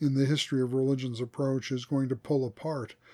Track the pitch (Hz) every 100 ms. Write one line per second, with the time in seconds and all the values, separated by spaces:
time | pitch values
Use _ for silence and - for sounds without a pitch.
0 | 147 135 139 147 - 135 127 131 131 135
1 | 131 117 123 - 139 135 - 127 120 139
2 | 131 123 - 143 127 - 160 147 117 -
3 | -